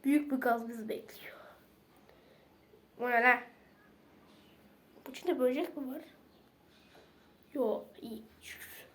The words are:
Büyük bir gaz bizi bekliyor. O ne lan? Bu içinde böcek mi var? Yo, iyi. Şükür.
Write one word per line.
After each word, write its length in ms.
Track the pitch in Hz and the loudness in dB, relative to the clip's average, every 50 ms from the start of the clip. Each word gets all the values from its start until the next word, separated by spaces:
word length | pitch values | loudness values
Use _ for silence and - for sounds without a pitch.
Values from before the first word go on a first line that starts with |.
| - | 4
Büyük 280 | 269 285 294 294 - | 4 4 4 4 2
bir 40 | 262 | -2
gaz 340 | 262 - 247 233 233 226 233 | 0 2 2 2 2 0 -6
bizi 200 | 240 226 214 - | -8 -8 -6 -6
bekliyor. 480 | - - - - - - - - - - - - - - - - - - - _ - - - - - - - - - - - - - - - - - - - _ _ - | -6 -8 -8 -12 -18 -16 -16 -16 -16 -16 -18 -20 -20 -20 -20 -20 -20 -20 -20 _ -20 -20 -20 -20 -20 -20 -20 -20 -20 -20 -20 -20 -20 -20 -20 -20 -20 -20 -20 _ _ -4
O 100 | 240 247 | 0 2
ne 120 | 240 233 | 4 6
lan? 180 | 233 254 247 240 - - - - - - - - - - - _ - - - - - - - - - - - - - - - - - - - - - | 8 8 6 6 2 -10 -20 -20 -20 -20 -20 -20 -20 -20 -20 _ -20 -20 -20 -20 -20 -20 -20 -20 -20 -20 -20 -20 -20 -20 -20 -20 -20 -20 -20 -18 -16
Bu 40 | - | -14
içinde 280 | 254 - - 359 339 262 | -14 -6 -2 -2 0 2
böcek 380 | 254 247 254 294 349 339 - | 2 2 2 2 -2 -4 -4
mi 180 | 302 269 254 269 | -8 -8 -8 -8
var? 60 | 320 - - - - - - - - - - _ _ _ - - - - - - - - - - - - - - _ - - - | -10 -12 -16 -20 -20 -20 -20 -20 -20 -20 -20 _ _ _ -20 -20 -20 -20 -20 -20 -20 -20 -20 -20 -20 -20 -20 -20 _ -20 -10 -2
Yo, 300 | 294 247 214 - - - - - - | 0 0 2 0 -2 -4 -10 -18 -16
iyi. 220 | - 233 220 220 - - - - | -12 -12 -12 -12 -14 -18 -20 -20
Şükür. 460 | - - - - - - - - - - - | -18 -16 -14 -14 -14 -16 -16 -18 -20 -20 -20